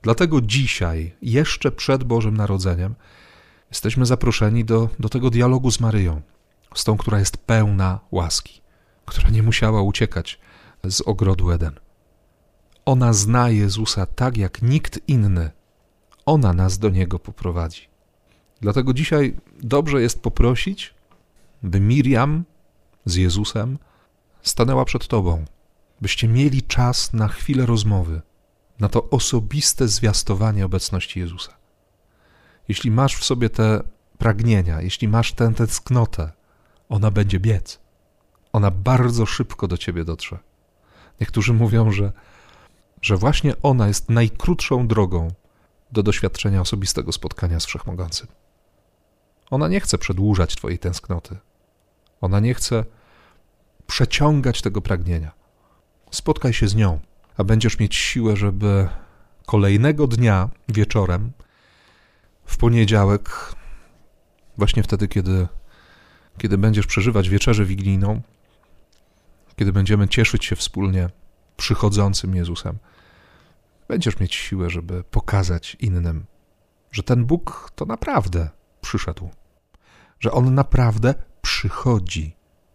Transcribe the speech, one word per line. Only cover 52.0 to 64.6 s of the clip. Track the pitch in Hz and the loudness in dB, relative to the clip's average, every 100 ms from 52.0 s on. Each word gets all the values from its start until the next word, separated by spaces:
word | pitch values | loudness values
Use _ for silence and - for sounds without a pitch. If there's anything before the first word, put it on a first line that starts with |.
| _ _ | _ _
Ona | 95 101 | 0 2
nie | 113 | 2
chce | 123 - 113 107 _ _ _ _ _ _ _ _ _ - | 0 -2 -2 -4 _ _ _ _ _ _ _ _ _ -10
przeciągać | - 131 - 147 147 131 117 | -2 0 2 2 2 0 -2
tego | 113 101 | -4 -4
pragnienia. | - 92 85 85 78 - _ _ _ _ _ _ _ | -2 -2 -2 -2 -4 -12 _ _ _ _ _ _ _
Spotkaj | - - 151 131 | -8 -4 0 0
się | 113 104 | 2 2
z | |
nią, | 107 101 80 - _ _ - | 2 2 0 -8 _ _ -4
a | |
będziesz | 98 110 113 - | 2 2 2 0
mieć | 107 | -2
siłę, | - - 127 110 101 | -2 -4 -2 0 0
żeby | 101 98 104 98 92 - - _ _ _ - | 0 0 0 2 0 -4 -12 _ _ _ -2
kolejnego | 107 101 101 139 147 139 | 2 4 4 2 2 0
dnia | 117 120 98 101 - - | 2 4 4 0 -6 -4
wieczorem, | 110 101 110 92 90 110 - - _ _ _ _ _ _ _ _ _ | 0 2 0 0 -2 -4 -8 -20 _ _ _ _ _ _ _ _ _
w | - - | -4 2
poniedziałek, | 120 117 107 107 98 101 - - - - - - - _ _ _ _ _ - | 4 4 4 4 4 2 -2 -10 -12 -14 -14 -16 -18 _ _ _ _ _ -20
właśnie | - | -2